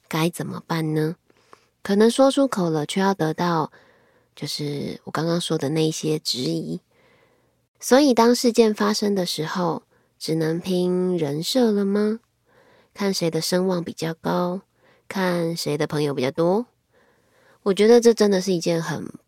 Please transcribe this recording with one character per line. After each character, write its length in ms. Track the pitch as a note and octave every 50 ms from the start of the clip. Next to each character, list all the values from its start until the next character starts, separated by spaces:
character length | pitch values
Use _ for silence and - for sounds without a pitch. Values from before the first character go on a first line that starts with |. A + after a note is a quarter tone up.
| _ -
该 200 | - D#3+ D#3+ F3
怎 160 | E3+ - D3
么 160 | C3+ B2+ - -
办 280 | - E3 E3 D#3+ D#3 D#3
呢？ 220 | D#3 D3+ D#3 E3+ - _ _ _ _ _ _ - - _ _ _ _ -
可 100 | - G3
能 160 | G3+ G#3+ A#3
说 220 | A3+ - C4+ C#4 C4+
出 160 | - C#4 C4
口 200 | - G3+ F3+ E3+
了， 160 | D#3 D#3 D3
却 160 | - - F#3+
要 140 | F#3+ G3 G3
得 180 | - D#3+ D#3 D#3+
到 380 | - F3 F3 E3+ D#3+ D3+ - _ - _ _ _ _ _ _ _ _ _ _ _
就 100 | - - C#3+
是 520 | - - D3+ D3 D3 C#3+ - - - - -
我 60 | - -
刚 120 | - D#3
刚 160 | E3+ E3 F3
说 160 | E3+ - E3
的 120 | D#3 - C3+
那 180 | D#3 D#3+ D#3
一 40 | D#3 D#3+
些 260 | - - D#3 D#3 D#3
质 220 | - - - G#3
疑。 400 | B2+ D#3 E3 E3 - D#3 E3 F3 - _ _ _ _ _ _ _ _ _ _ _ _ _ _ _ _ _ _ _
所 220 | - - A#3+ C4
以 120 | D4+ C#4+ A#3+
当 220 | A3+ A3+ A#3 B3
事 160 | A#3+ - B3 A3+
件 220 | - A#3 A3 G#3+
发 180 | - G#3+ G#3 G#3+
生 220 | - - G#3 G3+
的 100 | G3 F3+
时 220 | F3 - - D3+
候， 380 | D#3+ - F#3 F3+ E3+ D#3 - - _ _ _ _ _ _ -
只 160 | - - D#3+
能 240 | D#3+ D#3+ D#3 E3 E3+
拼 580 | F#3 F#3+ F#3 F3+ F3+ F3+ F3+ F3+ F3+ F#3 F3+
人 240 | F3 D#3 C#3 C#3+ D3+
设 300 | E3+ - - C4 B3 A3+
了 140 | G#3 G3+ G3+
吗？ 340 | G3 G3 G#3 G#3 G#3+ A3 A3+ _ _ _ _ _ _ _ _ _ _ _ _ _ _ -
看 220 | - G3+ G3 G3
谁 160 | - F3 E3
的 100 | D#3+ D#3+
声 280 | D#3+ - - F3+ F3+ F#3+
望 160 | F#3 F3 E3
比 80 | - -
较 220 | - - E3 E3
高， 480 | - - F3 E3+ F3+ F3+ F3+ F3+ G3 - _ _ _ _ _ _ _ _
看 500 | - - G3+ F#3 F3+ F3 F3 E3+ E3 E3+
谁 220 | E3+ - D3+ D3 D3
的 80 | D#3
朋 160 | C#3+ - D3 D3+
友 100 | D3 C#3+
比 80 | C#3+ B2
较 80 | C3 C#3+
多。 340 | - E3 E3+ F#3 G#3+ B3 - _ _ _ _ _ _ _ _ _ _ _ _ _ _ _ _ _ _ -
我 100 | G#3 F#3+
觉 140 | F3+ G3+
得 140 | A3 A#3+ A#3+
这 120 | A3+ A#3 A3+
真 180 | - G#3+ G#3
的 100 | G3+ F#3
是 120 | F#3 G3 F#3
一 60 | E3+
件 240 | E3+ F3 E3+ E3 E3
很 300 | D#3+ D#3 - - - - - _